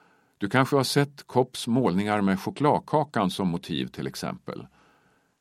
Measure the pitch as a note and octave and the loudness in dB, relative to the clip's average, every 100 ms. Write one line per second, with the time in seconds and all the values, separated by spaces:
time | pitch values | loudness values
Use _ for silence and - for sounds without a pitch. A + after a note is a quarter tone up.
0 | _ _ _ _ G2+ C3 C3 C#3+ B2+ - | _ _ _ _ 0 2 4 2 2 2
1 | C#3+ - - B2+ B2 - - A#2 A#2 F2 | 0 -4 -2 0 0 -2 0 2 2 2
2 | G#2 G#2 G2 F#2+ A2 G2 C#3+ G2+ - D3+ | 2 2 2 0 -2 0 2 2 0 -2
3 | D3 A#2+ F#2+ - F#2+ E2+ - D2+ B1+ - | 0 0 -2 0 -2 -2 -4 -4 -4 -6
4 | C2+ - - - - - - _ _ _ | -10 -8 -10 -10 -12 -14 -14 _ _ _
5 | _ _ _ _ | _ _ _ _